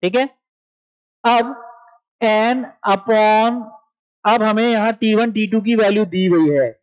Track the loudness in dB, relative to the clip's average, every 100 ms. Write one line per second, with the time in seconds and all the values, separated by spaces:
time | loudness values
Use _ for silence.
0 | -2 -2 -4 _ _ _ _ _ _ _
1 | _ _ 0 0 0 -8 -18 -20 -20 _
2 | _ _ 0 0 0 -2 -6 -10 -4 -4
3 | 0 2 4 2 2 -2 -10 -18 _ _
4 | _ _ -2 0 0 0 0 0 -2 -2
5 | 0 0 0 -2 -2 -2 0 2 2 2
6 | -2 0 0 2 2 2 -2 -4